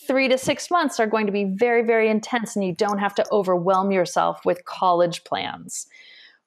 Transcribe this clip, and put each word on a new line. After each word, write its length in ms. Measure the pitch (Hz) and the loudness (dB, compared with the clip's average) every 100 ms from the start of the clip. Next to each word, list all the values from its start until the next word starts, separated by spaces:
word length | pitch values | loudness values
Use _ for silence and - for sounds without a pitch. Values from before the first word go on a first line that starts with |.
| - | -2
three 200 | 269 269 | 0 2
to 100 | 254 | 2
six 320 | - 269 - | 0 -4 -2
months 300 | 349 294 - | 0 0 0
are 80 | 220 | 0
going 200 | 220 214 | 0 0
to 40 | |
be 140 | 202 196 | 0 -2
very, 380 | 190 240 233 | 0 2 2
very 260 | 233 226 220 | 2 2 2
intense, 460 | 214 - 240 214 208 | 0 -2 -4 -4 -4
and 100 | 190 | -4
you 80 | |
don't 240 | 170 208 202 | 0 -2 0
have 180 | 202 - | -2 -2
to 100 | - | 0
overwhelm 600 | 214 185 180 170 185 196 | 0 2 0 2 2 2
yourself 520 | 190 165 180 170 165 | 0 0 0 0 0
with 220 | 180 175 - | -2 -2 -6
college 580 | - 185 175 175 165 | -2 2 4 2 -2
plans, 640 | - - - - 180 - - - - - - _ | -6 -6 -6 -10 -12 -14 -14 -20 -20 -20 -20 _